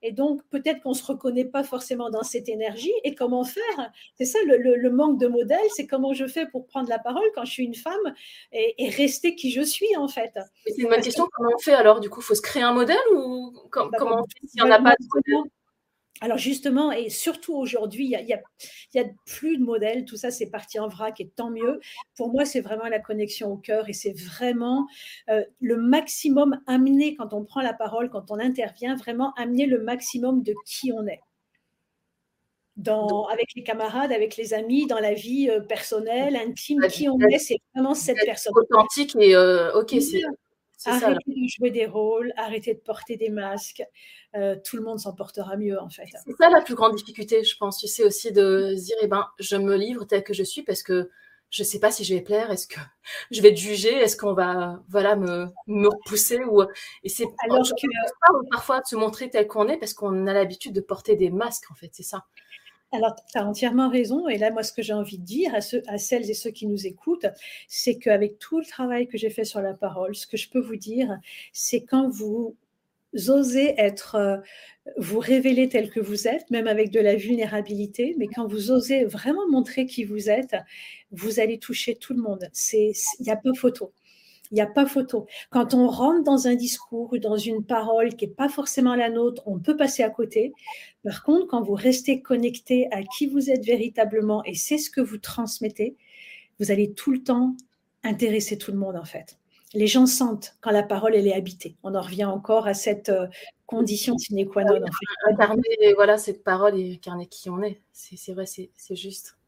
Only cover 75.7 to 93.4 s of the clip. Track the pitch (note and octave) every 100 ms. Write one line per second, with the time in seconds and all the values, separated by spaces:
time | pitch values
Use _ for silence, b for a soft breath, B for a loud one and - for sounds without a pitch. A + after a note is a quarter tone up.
75.7 | B3 G#3+ - G3+ G#3 A3+ D4 - A#3+ A3+
76.7 | G#3+ G#3+ G#3+ G#3 G#3 G3+ A#3+ G#3+ G#3+ G#3
77.7 | G3+ G3+ - B3+ E4 G#3 - A3+ G#3 G#3
78.7 | B3+ A#3 C4+ A#3 G#3 B3 E4 G4 C4 B3+
79.7 | - B3+ B3+ G#3 G#3 G#3 G#3+ B3+ F#3+ -
80.7 | B B B B F#3 G3+ A3 A3 A3+ -
81.7 | A#3+ - A#3 - B3 A3 F#3+ F3+ - -
82.7 | A3 G#3+ G#3 - - B3 G#3+ C4 B3+ B3
83.7 | A#3+ G3 _ b b b b b G#3 G#3
84.7 | G#3 C#4 C#4 C4 A3+ G#3 B B B3+ A#3+
85.7 | B3+ B3 - C4 E4+ D4 C4+ B3+ B3 A#3+
86.7 | - - A#3 A#3 A#3+ G#3+ G#3+ G#3+ A3 G#3+
87.7 | A#3 A3 A3+ A#3 A#3 G#3 - C#4 C#4+ C#4+
88.7 | - B3+ B3 A#3 A3+ A#3+ A#3+ - F#3 F3
89.7 | D4+ C#4 - A3 G#3+ A3 A3+ B3 - B
90.7 | B B B G#3 - - D#4+ F#4 A#3+ G3+
91.7 | G3+ A3+ B3+ - C4+ - B3 A#3+ A#3+ -
92.7 | B3+ B3+ G3+ F#3+ - C#4+ C#4